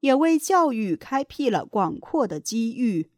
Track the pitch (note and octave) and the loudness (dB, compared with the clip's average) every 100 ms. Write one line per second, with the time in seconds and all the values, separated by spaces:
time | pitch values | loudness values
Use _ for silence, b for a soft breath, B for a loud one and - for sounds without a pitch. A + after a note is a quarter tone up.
0 | C#4 C4 D#4+ D#4+ - F#4+ D#4+ A3+ G#3 D#3+ | 4 4 4 2 2 2 2 0 -2 -4
1 | - C4+ C#4 - C#4 F#3+ - G#3+ F3+ F3 | -4 -6 -6 -4 0 0 -2 -2 -2 -4
2 | - D#4+ A#3 D#3 - A3 A3+ A#3 B3 F3 | -4 -2 0 -4 -6 -4 -4 -2 -2 -2
3 | D#3+ | -6